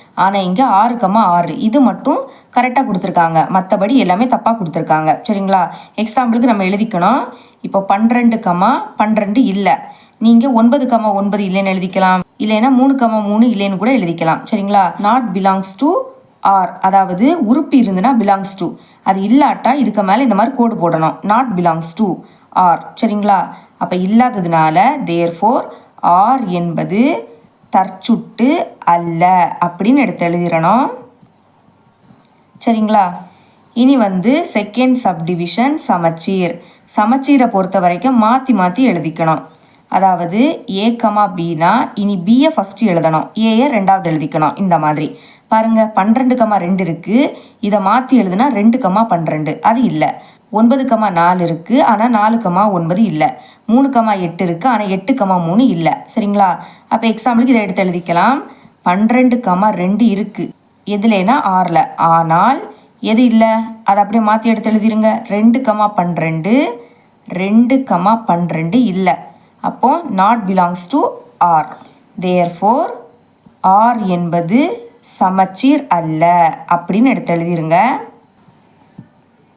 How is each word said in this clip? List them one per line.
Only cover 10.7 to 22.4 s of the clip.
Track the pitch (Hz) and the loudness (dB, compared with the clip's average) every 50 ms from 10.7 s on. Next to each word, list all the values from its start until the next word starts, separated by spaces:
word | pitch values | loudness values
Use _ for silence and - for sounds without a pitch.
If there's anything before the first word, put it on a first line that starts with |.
| 262 285 262 254 247 | 4 2 0 0 0
கமா, | 226 214 220 196 196 | 0 0 0 0 0
ஒன்பது | 202 202 196 202 202 185 | -2 -2 -2 -2 -2 -2
இல்லைன்னு | 180 196 196 196 190 | -2 -2 -2 -2 -2
எழுதிக்கலாம். | 190 180 180 185 196 190 185 185 185 180 - _ - 214 | -2 -4 -4 -2 0 2 2 2 0 -2 -6 _ -6 -4
இல்லைன்னா | 214 214 214 220 269 269 247 | -2 0 2 2 2 4 4
மூணு, | 254 277 277 269 | 4 2 2 2
கமா, | 240 226 220 220 208 202 | 0 0 0 0 -2 0
மூணு | 208 214 233 254 214 | 2 2 2 2 2
இல்லைன்னு | 196 202 196 196 180 | 0 -2 -2 -2 -2
கூட | 190 247 277 247 | 0 0 0 0
எழுதிக்கலாம். | 185 170 165 165 170 165 156 151 - - | 0 -2 -4 -2 -2 0 -2 -2 -2 -4
சரிங்களா? | - 202 196 196 202 202 190 175 - - 202 | -4 -4 -2 0 2 2 2 2 0 -2 0
Not | 208 226 262 254 214 180 | 0 0 0 0 -2 -2
belongs | 196 190 196 190 196 190 - - - | -2 0 0 0 0 -2 -6 -6 -2
to | 269 302 359 523 523 - - - _ _ _ _ - | 0 0 0 0 -2 -6 -12 -20 _ _ _ _ 0
R. | 196 196 190 185 175 - - - 190 | 2 2 2 2 0 -2 -4 -2 2
அதாவது | 190 196 190 180 180 175 220 277 339 339 277 202 | 2 2 2 0 0 0 2 2 2 2 0 0
உறுப்பு | 247 302 311 - - 269 | 0 0 0 2 2 2
இருந்துன்னா | 226 190 190 180 185 247 277 226 | 2 2 0 0 0 2 2 2
belongs | 202 202 196 196 190 185 - - | 2 2 0 0 -2 -6 -8 -6
to. | 180 165 - - - _ _ _ _ 190 | -8 -8 -8 -10 -16 _ _ _ _ -2
அது | 196 190 196 214 | -2 -2 0 2
இல்லாட்டா | 233 277 294 262 202 - - 220 262 294 254 | 4 4 4 2 0 0 0 0 0 0 0
இதுக்கு | 214 - 214 202 185 | 0 0 0 0 0
மேல | 196 226 277 254 | 2 2 2 2
இந்த | 202 190 | 2 2
மாதிரி | 214 - - - | 0 0 0 0
கோடு | 233 233 214 175 | 0 0 0 -2
போடணும். | 170 170 160 156 156 156 156 - - 190 | -2 -2 0 0 0 -2 -4 -4 -2 0
Not | - 226 269 247 202 180 | 0 0 0 0 -2 -2
belongs | 175 170 165 165 165 - - - | 0 0 -2 -2 -4 -8 -4 -2
to | 220 196 160 - - - _ _ | -2 -2 -2 -4 -10 -16 _ _